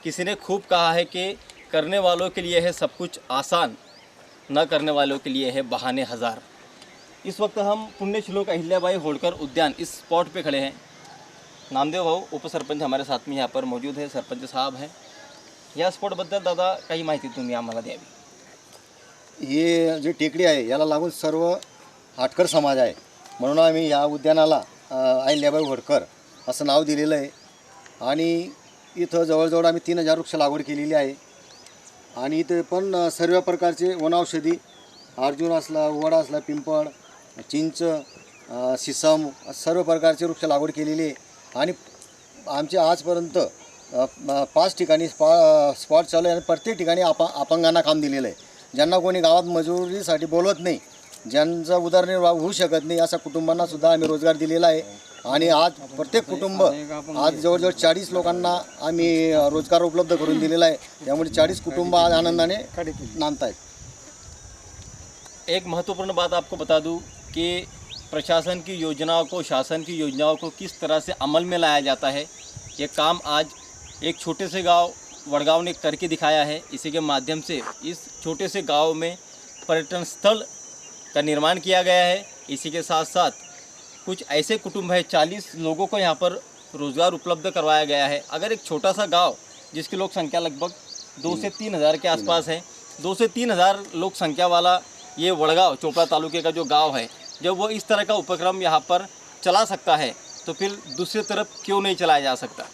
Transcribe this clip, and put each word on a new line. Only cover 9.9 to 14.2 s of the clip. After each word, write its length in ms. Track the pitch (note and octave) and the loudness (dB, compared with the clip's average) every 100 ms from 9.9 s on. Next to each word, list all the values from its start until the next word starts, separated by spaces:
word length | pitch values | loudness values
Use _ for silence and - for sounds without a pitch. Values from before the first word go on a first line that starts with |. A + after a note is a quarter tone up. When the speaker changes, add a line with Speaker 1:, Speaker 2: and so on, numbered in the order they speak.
| - - E3+ F3 | -12 -2 -2 -2
Speaker 1:
पे 140 | F#3 | -4
खड़े 180 | D3+ C#3 | -4 -4
हैं। 140 | C#3 - - - - - - - - - - | -4 -10 -20 -20 -20 -20 -20 -20 -20 -20 -8
नामदेव 320 | C3+ C#3+ F3 | -2 -2 -2
भाऊ 180 | E3 F3 - | 0 -2 -4
उपसरपंच 480 | D3+ D#3+ D#3+ C3+ D3+ | -10 -8 -8 -6 -4
हमारे 220 | D3 C3+ | -2 -4
साथ 160 | C#3 B2+ - | -4 -6 -6
में 80 | C#3 | -4
यहाँ 120 | B2 | -4
पर 160 | C3+ | -4
मौजूद 320 | C3 B2 C#3 C#3 | -6 -6 -8 -8
है, 120 | C#3+ | -8
सरपंच 420 | C3 | -8